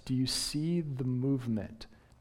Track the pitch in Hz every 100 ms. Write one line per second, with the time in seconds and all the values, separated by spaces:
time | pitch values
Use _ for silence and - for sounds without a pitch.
0 | - 127 123 - - 147 165 175 156 131
1 | 127 123 135 135 117 110 95 - - -
2 | - -